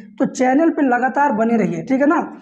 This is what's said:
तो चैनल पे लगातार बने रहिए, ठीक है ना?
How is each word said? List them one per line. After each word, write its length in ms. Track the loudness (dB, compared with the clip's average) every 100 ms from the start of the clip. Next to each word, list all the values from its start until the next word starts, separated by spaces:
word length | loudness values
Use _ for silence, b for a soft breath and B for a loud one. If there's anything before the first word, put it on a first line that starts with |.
| B -4
तो 60 | -4
चैनल 420 | 0 0 2 2
पे 120 | 2
लगातार 480 | 0 0 0 0 0
बने 240 | 0 0 0
रहिए, 240 | 0 -4
ठीक 180 | -2 0
है 60 | 2
ना? 140 | 0 -2 B